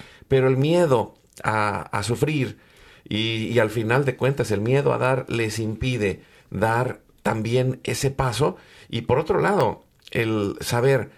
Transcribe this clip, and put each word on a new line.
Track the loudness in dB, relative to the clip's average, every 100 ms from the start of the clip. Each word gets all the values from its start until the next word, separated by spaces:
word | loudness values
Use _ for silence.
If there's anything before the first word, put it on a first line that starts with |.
| -20 -12 0
pero | 2 4
el | 2
miedo | 2 4 4 2 0 -8 _ -8
a, | -2 0 0 -2
a | -4 -4
sufrir | -2 -2 0 -2 -4 -8 _ -20 -20 -18 -6
y, | -4 -2 -4 0
y | 2
al | 2
final | 0 0 0
de | 0 0
cuentas | 0 0 0
el | 0
miedo | 2 2 2
a | 2
dar | 0 0 -2
les | -2 -2 -2
impide | -4 -2 -2 0 -2 -4 -10 -20 -8
dar | -2 0 0 -2 -6 _ _
también | -4 -2 0 0 0 -2
ese | -6 -2 -2
paso. | 0 -2 0 -2 -2 -14 -20 -10
Y | -6
por | 0 0
otro | 2 2
lado, | 2 2 2 -2 _ _ -6
el | -2 0 0 -2 -4
saber, | -4 0 2 2 -2